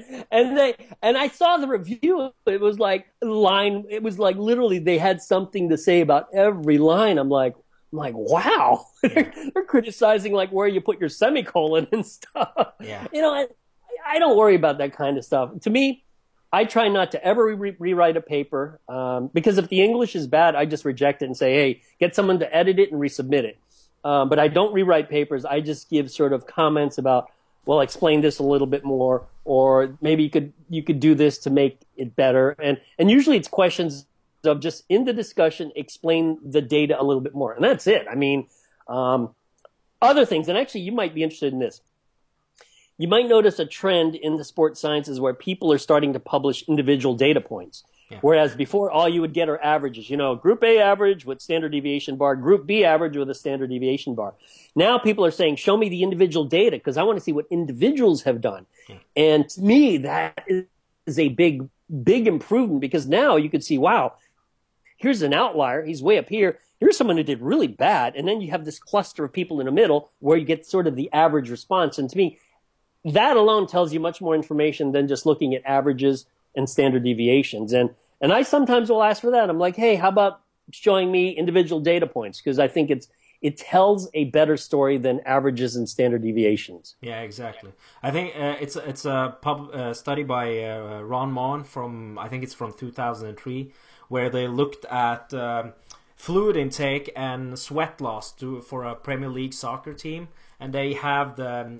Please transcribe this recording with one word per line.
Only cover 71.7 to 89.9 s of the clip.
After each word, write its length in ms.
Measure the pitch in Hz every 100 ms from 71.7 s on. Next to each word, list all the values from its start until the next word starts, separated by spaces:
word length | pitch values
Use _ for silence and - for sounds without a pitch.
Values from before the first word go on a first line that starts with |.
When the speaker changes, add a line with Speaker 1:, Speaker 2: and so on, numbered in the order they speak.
| 185 160 151
Speaker 1:
And 100 | 135
to 80 | 185
me, 220 | 180 - _ _ _ _ _ _ 160
that 320 | 156 254 254
alone 300 | 214 220 190
tells 260 | 180 170
you 60 | 156
much 200 | 165 165
more 140 | 180 160
information 580 | 156 151 151 139 143
than 140 | 139 143
just 180 | 139 160
looking 280 | 143 143
at 80 | 131
averages 600 | 135 139 139 127 139 131 - _ _ -
and 140 | 131
standard 340 | - 139 127
deviations. 680 | 123 113 117 131 135 107 107
And, 200 | 123 120 - _ _
and 140 | 143
I 80 | 214
sometimes 480 | 277 294 254 247 233
will 140 | 220
ask 180 | 214 208
for 100 | 240
that. 180 | 247 208
I'm 100 | 165
like, 160 | 175 185
"Hey, 180 | 233 196
how 140 | 185
about 320 | 190 202 196 _ _ _
showing 400 | - 214 190 180
me 180 | 185 185
individual 500 | 175 175 175 165 165
data 280 | 151 170 170
points?" 340 | 127 107 -
'Cause 180 | - 135
I 80 | 139
think 220 | 170 151
it's, 180 | 131 - _ _ _
it 140 | 151 147
tells 540 | - 180 196 202 185
a 120 | 156 139
better 320 | 151 156 151
story 400 | - 147 139 139
than 240 | 127 123
averages 560 | - 135 135 123 127 120
and 100 | 113
standard 340 | - 123 120
deviations. 720 | 113 110 107 107 - 87 - -
Speaker 2:
Yeah, 200 | 117 113
exactly. 500 | 113 101 117 110 104 - _ _
I 80 | 127
think, 240 | 156 180 151
uh, 200 | 143 143
it's, 160 | 143 156
it's 300 | 147 135 147
a 320 | 131 131 127
pub-, 280 | 147 143 143
uh, 200 | 143 120